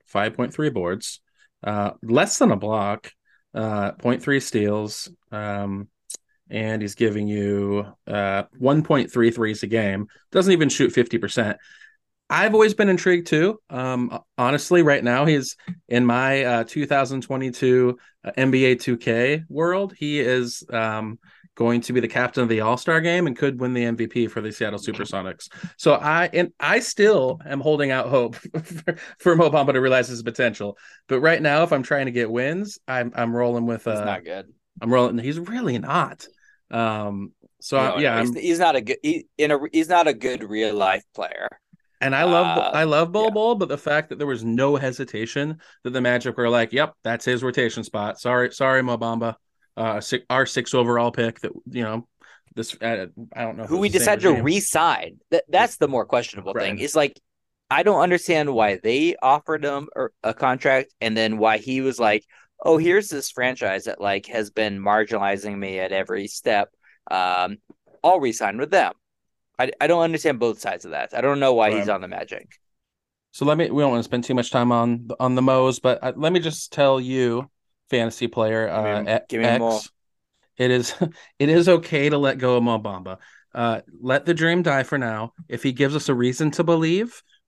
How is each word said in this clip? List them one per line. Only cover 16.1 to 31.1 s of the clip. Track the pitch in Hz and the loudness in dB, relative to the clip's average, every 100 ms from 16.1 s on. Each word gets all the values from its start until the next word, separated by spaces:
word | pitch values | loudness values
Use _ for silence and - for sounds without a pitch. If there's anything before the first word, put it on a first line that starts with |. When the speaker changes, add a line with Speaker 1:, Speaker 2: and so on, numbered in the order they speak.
| 120 135 139 | 2 2 2
Speaker 1:
uh, | 127 120 | 2 0
two | 113 - | -2 -4
thousand | 139 143 131 135 | 0 0 0 -2
twenty-two, | 120 131 131 123 127 127 123 123 _ _ | -6 -6 -6 0 4 4 4 0 _ _
uh, | - - | -8 -2
N | 135 | 2
B | 131 | 4
A | 131 | 4
two | 123 - 120 | 2 0 -2
K | 127 113 127 151 160 | 0 0 2 0 -4
world. | 135 170 185 196 - | -4 -2 -2 -4 -6
He | 147 147 | -4 -2
is, | 123 127 120 - - | 0 0 -2 -6 -8
um, | 117 113 107 110 113 _ _ _ | -4 -2 -4 -8 -12 _ _ _
going | - 117 120 | -2 2 2
to | 120 | 0
be | 127 | -2
the | 117 | 0
captain | 120 123 - | 0 -2 0
of | 120 | 0
the | 110 | 2
All-Star | 110 123 - 165 | 0 0 0 0
game | 165 175 170 | 2 0 0
and | 120 | -2
could | 139 127 | -4 -2
win | 127 | -4
the | 123 | -2
M | 120 117 | -2 -2
V | 113 | -4
P | 123 113 | -2 -4
for | 113 | -4
the | 107 | -8
Seattle | 107 110 101 | -6 -6 -6
Supersonics. | - 104 104 98 92 85 - - 180 - | -8 -8 -8 -8 -8 -12 -18 -16 -16 -2
So | 160 | 2
I, | 143 147 160 170 | 4 4 0 2
and | 160 - - | 0 -2 -2
I | 147 214 | 0 0
still | - - 208 196 131 165 - | 0 2 4 4 2 -2 -6
am | 139 | -4
holding | 139 151 143 | 0 2 2
out | 131 120 | 0 0
hope | 131 120 | 2 0
<laughs> | 120 - 165 | -4 -10 -10
for, | 160 165 - 160 - - | -10 -10 -6 -8 -8 -2
for | 180 165 | 4 6
Mo | 165 | 6
Bamba | 147 139 | 4 2
to | 135 | 2
realize | 131 127 123 | 4 2 0
his | 120 | -4
potential. | 117 117 123 104 101 101 - - | -8 -2 -2 -2 -8 -10 -18 -16
But | - | -2